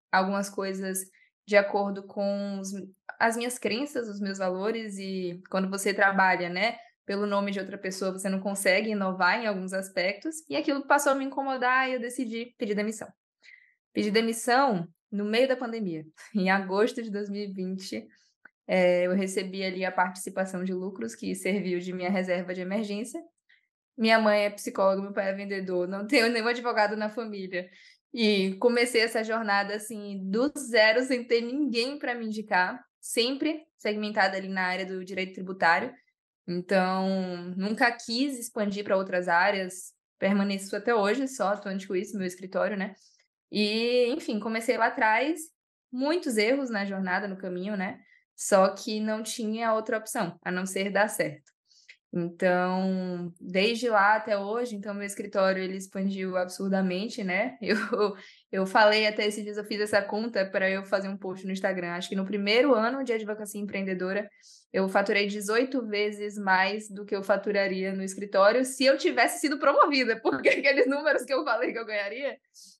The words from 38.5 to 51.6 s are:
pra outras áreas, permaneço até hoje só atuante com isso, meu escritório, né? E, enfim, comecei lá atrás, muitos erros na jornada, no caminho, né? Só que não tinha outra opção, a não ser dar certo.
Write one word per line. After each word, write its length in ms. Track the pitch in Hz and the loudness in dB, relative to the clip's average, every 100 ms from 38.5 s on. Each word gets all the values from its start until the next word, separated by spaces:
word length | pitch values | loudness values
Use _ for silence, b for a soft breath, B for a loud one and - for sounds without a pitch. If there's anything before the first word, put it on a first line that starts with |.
| 233 202 196 | -4 -2 -2
pra 140 | 202 190 | 0 0
outras 300 | 190 180 180 | 2 -2 2
áreas, 640 | 170 196 196 185 - - _ _ - | 4 4 2 -2 -8 -16 _ _ -2
permaneço 560 | 196 202 202 196 196 208 | 2 4 2 -2 -4 -4
até 180 | 208 | 2
hoje 340 | 233 202 247 269 | 2 4 2 -2
só 220 | - 190 | 0 0
atuante 380 | 202 202 190 190 | 0 -4 -6 -4
com 80 | 185 | -4
isso, 220 | 208 208 | -4 -4
meu 100 | 185 | -6
escritório, 500 | - 190 180 185 202 | -6 -6 -2 0 -2
né? 180 | 196 - b b b _ _ | -6 -8 b b b _ _
E, 560 | 202 208 220 233 247 240 | 0 0 2 2 4 4
enfim, 300 | 311 - 214 | 0 -2 -4
comecei 380 | 226 220 226 220 | -2 -2 0 2
lá 100 | 233 | 2
atrás, 520 | 254 220 220 277 339 - _ _ _ _ | 2 2 4 2 -2 -6 _ _ _ _
muitos 460 | 247 277 349 320 214 | -4 0 0 0 2
erros 320 | 214 277 262 | 4 2 0
na 160 | 214 196 | -2 -2
jornada, 420 | 190 185 185 202 | -2 -2 -2 -2
no 100 | 190 | -8
caminho, 400 | 196 180 190 202 | -8 -6 -6 -4
né? 220 | 190 262 b b b - | -4 -8 b b b -10
Só 320 | - 196 196 | 4 6 6
que 300 | - - 214 | 2 -4 -4
não 240 | 214 214 | -2 -4
tinha 500 | 220 - 214 220 226 | -6 -6 -4 -2 0
outra 240 | 220 220 220 | 0 0 -4
opção, 420 | 220 247 170 - | -4 -4 -4 -4
a 80 | 180 | -4
não 140 | 180 190 | -4 -2
ser 260 | 190 202 | -4 0
dar 180 | 190 220 | 2 2
certo. 420 | - 156 143 _ _ | 2 -4 -4 _ _